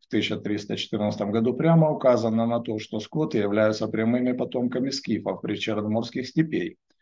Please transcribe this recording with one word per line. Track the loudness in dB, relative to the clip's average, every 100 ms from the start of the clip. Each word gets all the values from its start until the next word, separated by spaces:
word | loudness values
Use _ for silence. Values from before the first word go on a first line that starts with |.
в | _
тысяча | -2 -2 -4
триста | -4 -4 -4 -8
четырнадцатом | -4 -2 -2 -2 -2
году | 0 0
прямо | 2 4 6 4
указано | 4 4 4 2 0 0
на | 0
то, | -2 -6
что | -6 -8
скоты | -4 -4 0 0
являются | 2 4 4 2 -2
прямыми | 0 2 2 0
потомками | -2 -2 -2 -2 -2 -2
скифов | -4 -4 -4 -2 -4
причерноморских | -4 -4 -2 -2 0 -2 -2 -6 -2
степей. | 0 0 -2 -4 -8 _ _